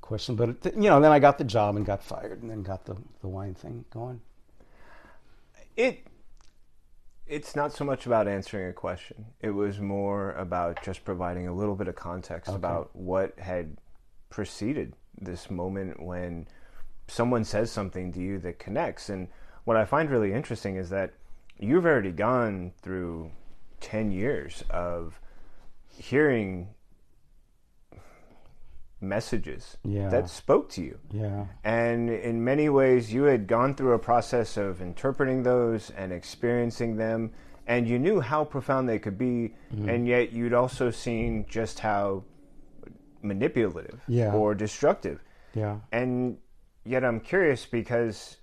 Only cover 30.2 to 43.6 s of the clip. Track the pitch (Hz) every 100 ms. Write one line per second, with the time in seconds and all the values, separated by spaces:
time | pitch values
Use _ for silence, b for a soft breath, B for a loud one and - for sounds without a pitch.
30.2 | 87 - - 175 294 - 78 - - 104
31.2 | 107 101 95 - 107 117 117 117 117 113
32.2 | 117 113 120 143 151 139 135 127 110 117
33.2 | 143 127 98 113 131 139 131 117 - 120
34.2 | 110 123 107 - 101 90 90 85 135 131
35.2 | 135 131 123 123 120 113 - - 95 90
36.2 | - - 120 120 120 117 120 110 110 113
37.2 | 110 b b b - 120 117 120 151 214
38.2 | 120 151 151 139 120 135 127 107 107 95
39.2 | 127 120 113 b b 110 104 120 120 123
40.2 | 113 117 120 120 123 - 127 110 - 113
41.2 | 117 113 101 113 110 - 110 101 101 95
42.2 | - - - - - - - - - -
43.2 | 104 98 143 127